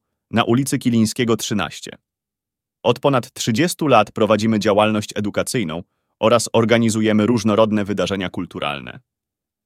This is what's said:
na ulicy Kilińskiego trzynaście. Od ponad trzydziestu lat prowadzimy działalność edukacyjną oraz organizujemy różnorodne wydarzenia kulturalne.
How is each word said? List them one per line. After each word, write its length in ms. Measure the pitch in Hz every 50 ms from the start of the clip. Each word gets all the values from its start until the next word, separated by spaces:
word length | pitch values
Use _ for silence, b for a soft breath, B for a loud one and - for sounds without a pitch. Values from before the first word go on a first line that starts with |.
| _ _ _ _ _ _
na 140 | - 110 -
ulicy 340 | - 117 131 139 135 147 135
Kilińskiego 580 | - 123 117 113 110 107 - - 123 117 117
trzynaście. 640 | - - - 113 101 85 71 - - - - - - _ _ _ _ _ _ _ _ _ _ _ _ _ _ _ _ -
Od 180 | 113 123 -
ponad 320 | - 147 139 127 113 - -
trzydziestu 540 | - - - 113 110 156 180 - - 170
lat 260 | 147 127 110 104 - -
prowadzimy 460 | - 113 101 110 104 110 113 110 104
działalność 520 | 98 110 101 101 107 110 107 107 107 - -
edukacyjną 680 | - 104 104 - - 175 - - 131 101 78 78 82 - _ _ _ _ _ _ -
oraz 280 | - 110 117 117 - - -
organizujemy 760 | 117 113 110 117 117 117 113 104 113 110 107 107 107 104
różnorodne 580 | 107 123 113 101 110 104 104 110 110 107 107 101
wydarzenia 460 | 95 104 95 90 90 98 98 95 90
kulturalne. 680 | - - 90 87 - 87 73 73 71 69 64 62 - 131 - _ _ _ _ _ _ _ _ _ _ _ _